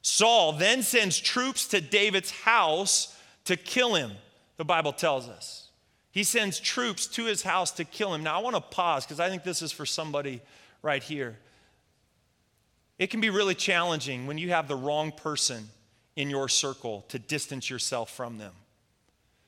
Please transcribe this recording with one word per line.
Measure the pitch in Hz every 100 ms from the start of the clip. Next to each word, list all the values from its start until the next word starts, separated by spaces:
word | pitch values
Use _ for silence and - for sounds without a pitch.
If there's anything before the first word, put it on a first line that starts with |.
Saul | - - 220 233 165
then | 151 190 262
sends | 220 247 202 -
troops | - 247 254 - -
to | 202
David's | 147 202 208 190 -
house | - - 233 170 160 196 - - - - _ -
to | 175
kill | - 254 247
him, | 190 120 101 - _ _ -
the | 156
Bible | 170 151
tells | 139 165 135 120
us. | 95 - - - _ _ _ _
He | 196
sends | 208 233 208 -
troops | - - 247 196 -
to | - 226
his | 202
house | 190 180 170
to | - 160
kill | - 208 160
him. |
Now, | 156 165
I |
wanna | 233 208
pause | - - 175 143 -
'cause | 151
I | 175
think | 185
this | 180 165
is | 156
for | - 147
somebody | - 156 143 139 120 - - - _
right | 151 139
here. | 131 147 123 110 - _ _ _ _ _ _ _ _ _ _ _ _ _ _ -
It | 190
can | 220
be | 220
really | 196 196
challenging | 180 - 175 175 156 131 127 131
when | 151
you | 175
have | 175 143
the | 135
wrong | 135 151 156
person | 147 156 147 - 120 107 - _ _ _ -
in | 139
your | 139 131
circle | - 139 131 120 104 -
to | 127
distance | 110 151 - 135 -
yourself | 127 - 123 113
from | - 120 113
them. | 104 92 _ _ _ _ _ _ _ _